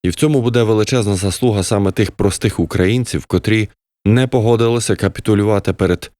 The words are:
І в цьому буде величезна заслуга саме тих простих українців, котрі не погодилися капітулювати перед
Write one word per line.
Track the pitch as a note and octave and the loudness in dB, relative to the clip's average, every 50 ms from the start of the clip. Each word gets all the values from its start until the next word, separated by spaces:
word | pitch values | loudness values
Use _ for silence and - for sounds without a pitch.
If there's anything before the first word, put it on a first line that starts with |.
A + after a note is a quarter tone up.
І | - F#2 | -4 -4
в | F2 | -2
цьому | - - D#3 D3+ C3+ | 0 0 2 2 2
буде | A2+ A#2+ A#2 B2 | 0 2 2 2
величезна | A#2 G#2+ A2 G#2+ G#2+ - C3 B2+ G#2+ G2+ G2+ | 2 2 2 2 2 0 0 0 0 0 -2
заслуга | F#2 G2 G2 F2+ - - B2 G#2+ G2+ | 0 -2 -4 -2 0 0 0 0 0
саме | F#2 - A2+ G2+ G2 G2 | 0 0 0 0 0 0
тих | F#2 - G#2+ F#2+ | 0 0 -2 -2
простих | - - G2 G2+ F2+ - - A2 - - | -2 -2 -2 -2 -2 0 -4 -4 -2 -2
українців, | E2+ D#2+ - - F2+ F#2 A2+ B2+ A#2+ - - D2+ - | -4 -2 0 0 0 2 2 -2 -2 -4 -6 -8 -6
котрі | _ - F2+ - - A2 A2 A2 G2+ _ _ _ _ _ _ _ | _ -2 -2 0 0 0 0 -2 -4 _ _ _ _ _ _ _
не | G2+ G#2+ B2 C3 | 2 2 2 2
погодилися | B2 - B2+ G#2 A2+ A#2 A2+ A#2 A#2 A#2 A#2+ A2+ - G#2 | 2 0 0 2 2 2 2 2 0 0 0 -2 -2 -2
капітулювати | - - F#2+ - - - - G#2+ G2+ G2+ G#2 G#2+ G2+ - - | -2 -2 -4 -4 -4 -2 0 2 2 2 2 0 0 0 -2
перед | F2+ - G2 F2 F2 - - - _ | -2 0 0 0 0 -2 -4 -20 _